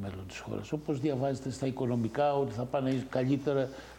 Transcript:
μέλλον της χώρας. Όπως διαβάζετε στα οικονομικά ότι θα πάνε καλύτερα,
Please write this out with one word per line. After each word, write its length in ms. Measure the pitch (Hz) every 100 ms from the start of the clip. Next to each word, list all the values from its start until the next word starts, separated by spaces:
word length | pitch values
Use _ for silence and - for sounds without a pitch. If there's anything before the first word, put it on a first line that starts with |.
μέλλον 220 | 98 95 92
της 100 | -
χώρας. 340 | - 104 -
Όπως 280 | 156 151 139
διαβάζετε 500 | 147 131 139 139 135
στα 160 | - 135
οικονομικά 680 | 127 127 120 113 127 147
ότι 180 | 143 131
θα 100 | 107
πάνε 420 | 127 143 131 131 -
καλύτερα, 580 | 131 127 139 147 139 131 - -